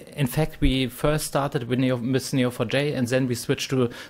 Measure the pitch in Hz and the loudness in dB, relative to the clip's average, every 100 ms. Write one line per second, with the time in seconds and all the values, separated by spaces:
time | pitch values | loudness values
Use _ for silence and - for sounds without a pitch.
0 | - - - 156 156 - 143 131 123 - | -10 -2 0 0 -2 2 2 4 0 0
1 | 147 151 - 147 139 143 120 127 131 127 | 0 0 0 -2 0 -2 -2 0 2 0
2 | 117 131 - 139 123 - 110 135 147 131 | 0 0 0 0 0 0 -2 0 0 0
3 | 117 131 131 117 - 135 - 131 120 - | 0 2 0 -2 -2 -2 0 2 2 -2